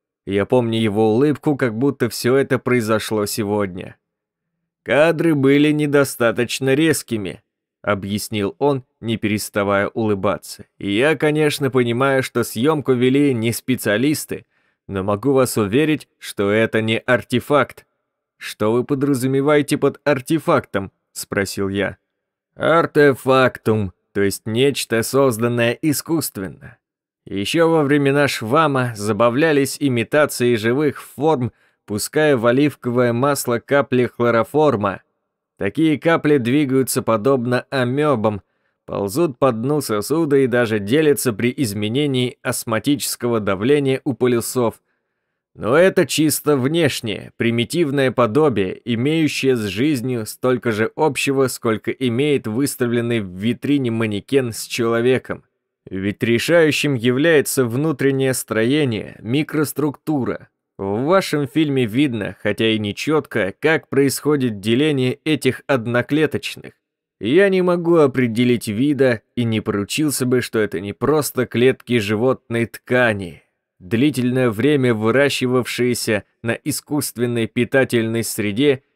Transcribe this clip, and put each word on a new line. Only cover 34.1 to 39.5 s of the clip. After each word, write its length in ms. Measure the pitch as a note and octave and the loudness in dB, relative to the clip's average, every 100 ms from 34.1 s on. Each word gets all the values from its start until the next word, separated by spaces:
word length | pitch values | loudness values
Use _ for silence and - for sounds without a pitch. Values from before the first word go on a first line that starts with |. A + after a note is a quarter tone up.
| - A#2+ A#2 C#3 D3 D3+ A2 G2+ F#2 _ _ _ _ _ - | 0 2 2 2 2 2 2 -2 -6 _ _ _ _ _ -6
Такие 400 | G2 - D#3+ C#3+ | -4 0 0 2
капли 400 | E3 D#3 D3+ D3 | 2 2 2 2
двигаются 640 | A#2 D3 C3+ C3+ B2+ C3 | 2 0 2 0 0 -2
подобно 640 | A2+ A2 B2+ C3+ B2 B2 - | 0 0 2 0 0 -2 -2
амёбам, 720 | C#3 B2 C#3 D3+ A#2 G#2+ G2+ _ _ _ _ - | -2 -2 0 0 2 0 -2 _ _ _ _ -10
ползут 540 | G2 G2+ B2+ E3+ - | -6 -4 0 -2 0
по 120 | C3+ | 0